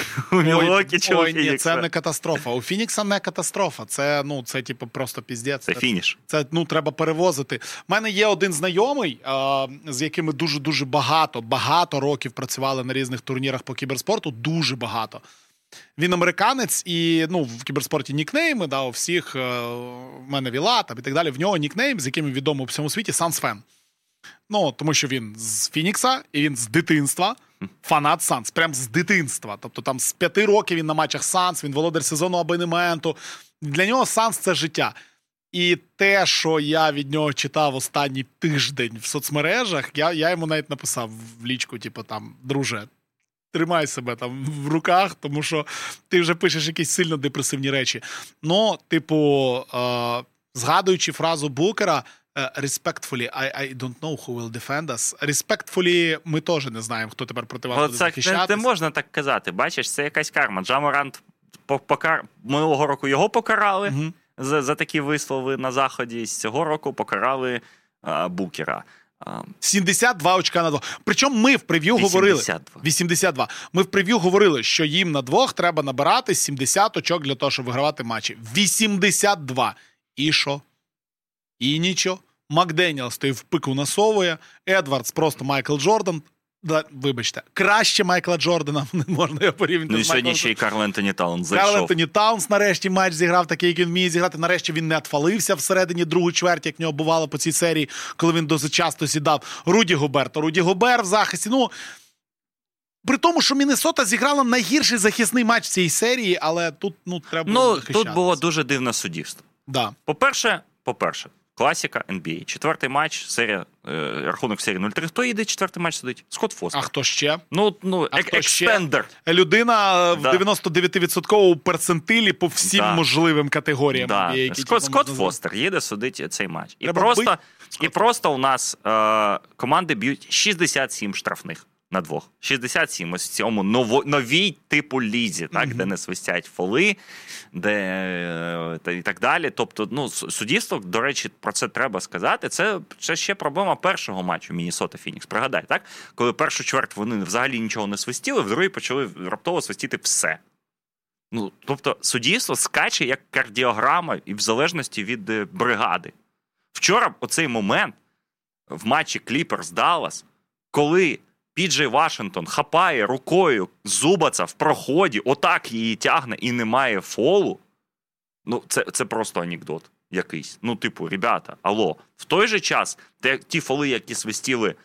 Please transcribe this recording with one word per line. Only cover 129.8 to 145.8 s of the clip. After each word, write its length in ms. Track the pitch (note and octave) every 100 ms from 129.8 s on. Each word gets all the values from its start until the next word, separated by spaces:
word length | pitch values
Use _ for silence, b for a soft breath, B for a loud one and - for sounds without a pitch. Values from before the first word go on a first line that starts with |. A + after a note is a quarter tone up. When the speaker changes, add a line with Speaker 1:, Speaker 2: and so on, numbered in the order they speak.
| E3 A#2
Speaker 1:
б'ють 360 | B2 C3+ -
шістдесят 580 | - G#3 F3 E3 C#3 C3
сім 240 | - G2+ -
штрафних 520 | - F2 - D#2+ _ _ _
на 80 | F#2
двох. 280 | D#2+ D2+ - _
Шістдесят 520 | - C3+ B2 F3+ D#3
сім 220 | - E2+
ось 160 | F2+ -
в 20 |
цьому 300 | - G#2+ G#2+
ново-, 400 | G2 B2 A2+ C3+ C#3+
новій 520 | C#3+ A#2+ E3 G3+ - -
типу 340 | D3 D3 C3
лізі, 460 | A2 A#2+ A2+ E2 D#2+
так, 200 | G#2 C3
Speaker 2:
Мгм. 100 | A#2+
Speaker 1:
де 80 | F#2+
не 120 | F2+
свистять 480 | - F#2 - F2 -
фоли, 500 | - F2+ C3 G3+ F#3+ B B B B B
де, 180 | F3+ G#2
е, 1040 | G#2 F#2 F#2+ F#2 F2 F2 E2 E2+ E2+ E2 D#2+
та, 80 | F2+
і 100 | F2+
так 180 | G2+ F2+
далі. 300 | B2 E3+ D3
Тобто, 380 | - A#2 - G#2
ну, 140 | C#3 B2+
с-, 200 | - -
суддівство, 460 | - A2 G3+ - D3
до 220 | F2+ A2
речі, 280 | C3+ C3+ G#2+ _
про 120 | G#2+
це 160 | - A#2+
треба 320 | A#2 B2+ F#2+
сказати. 480 | - F2 B2 E4+ -
Це, 300 | - G#3 F#3+ - -
це 160 | - E3
ще 200 | - G3
проблема 400 | D3+ D#3 F#3+ C#3+
першого 480 | F#3 F3 - F#2+
матчу 300 | F2+ E2 -
Міннесота-Фінікс. 720 | E2+ E2+ - F#2 - - - -
Пригадай, 360 | G#2+ C3 - -
так? 140 | E3+